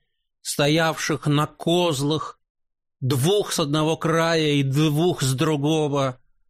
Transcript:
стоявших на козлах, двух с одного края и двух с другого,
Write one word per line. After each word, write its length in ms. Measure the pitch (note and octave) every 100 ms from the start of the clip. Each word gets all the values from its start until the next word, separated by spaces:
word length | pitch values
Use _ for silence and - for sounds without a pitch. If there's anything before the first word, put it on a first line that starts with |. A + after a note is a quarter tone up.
| _ _ _ _
стоявших 840 | - - D3 D#3 D#3+ D3+ - D3+ -
на 200 | D3 D3+
козлах, 920 | - - F3 F3 C#3 C#3+ D#3 - - _ _ _ _ _ -
двух 500 | C3 C3+ C#3+ G#3 F#3+
с 100 | -
одного 360 | D#3 D3+ D#3 D#3+
края 560 | E3 D#3+ E3 E3 D#3 C#3+
и 60 |
двух 600 | C3+ C3+ D#3 D3 F3 D#3+
с 100 | C3+
другого, 880 | C3 D#3 D3+ C#3+ D#3+ D3+ C#3 C3+ B2+ _ _ _